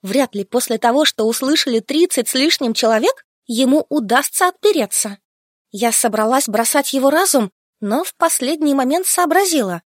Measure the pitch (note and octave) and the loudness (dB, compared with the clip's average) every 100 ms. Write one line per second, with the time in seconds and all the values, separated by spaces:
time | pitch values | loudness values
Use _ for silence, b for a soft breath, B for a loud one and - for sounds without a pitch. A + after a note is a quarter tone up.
0 | F#3+ B3 B3+ G3+ G3 A#3+ - A3 A#3+ C4 | -2 -2 0 -4 -4 -4 -2 0 2 2
1 | D#4 - A3 A#3 C4 D#4 - A3+ - C#4+ | 0 0 -2 0 0 0 0 -2 -2 0
2 | F4+ - A3+ B3+ D4 - B3 A3 A3 A3 | 2 0 -2 0 0 0 -2 0 2 2
3 | F4 C5+ _ _ - A3+ C4 D4 - D4 | 0 -2 _ _ -8 0 2 2 2 -4
4 | G#3 B3 - - F4+ - G#4 F4 G#3 - | 0 0 0 0 -2 2 0 2 -2 -4
5 | G#3+ G3+ _ _ _ _ _ G3 A#3 A3+ | -6 -10 _ _ _ _ _ -2 -2 0
6 | A#3 G#3+ G#3+ C4 - G#3+ A3+ D4 C#4 C4+ | 0 0 2 2 0 -2 0 0 0 0
7 | C4+ D4+ F#4+ C#4 G3+ _ _ _ G#3 B3+ | 2 2 2 0 0 _ _ _ -4 -2
8 | F#4 - E4 - B3+ D#4+ D4+ C#4 B3+ E4 | -4 -2 -2 0 -2 0 0 0 0 -2
9 | F#4 - F4 E4+ G4 D#4+ G3+ F3 _ | -2 0 2 2 2 0 -2 -6 _